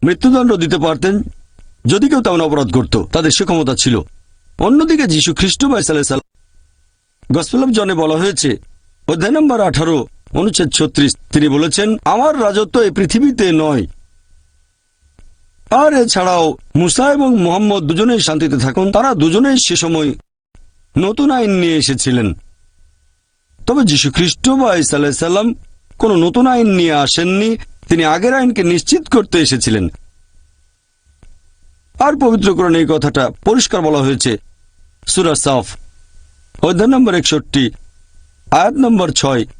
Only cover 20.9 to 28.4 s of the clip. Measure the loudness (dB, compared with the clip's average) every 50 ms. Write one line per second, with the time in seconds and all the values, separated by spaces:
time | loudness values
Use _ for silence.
20.9 | -4 -2 -2 -2 0 0 0 0 0 0 0 0 0 0 0 0 0 0 0 -2
21.9 | -2 -2 -2 0 0 0 0 -2 -4 -6 -12 -20 -20 _ _ _ _ _ -20 _
22.9 | _ _ _ _ _ _ _ _ _ _ _ _ _ -12 -4 -2 0 2 2 2
23.9 | 2 0 0 -2 0 0 -2 -2 -2 -2 0 0 2 2 2 2 2 0 0 0
24.9 | 0 0 0 -2 -2 -2 -2 -2 0 0 0 -2 -4 -6 -12 -20 -20 -20 _ _
25.9 | -6 -2 0 2 2 2 2 2 2 2 2 2 2 2 2 2 2 2 0 0
26.9 | 0 0 0 0 -2 -2 -2 -2 0 0 0 -2 -4 -4 -8 -16 -20 -10 -4 -2
27.9 | 0 0 2 0 0 0 0 0 0 2